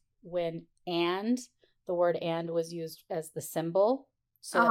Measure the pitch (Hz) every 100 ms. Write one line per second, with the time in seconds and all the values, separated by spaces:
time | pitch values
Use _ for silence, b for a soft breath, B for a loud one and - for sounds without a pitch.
0 | _ _ 175 175 170 165 - _ - 170
1 | 170 185 220 247 - _ _ _ - 175
2 | 175 165 175 165 170 165 165 170 160 -
3 | - 175 156 156 - 160 165 185 214 269
4 | - _ _ _ - - 233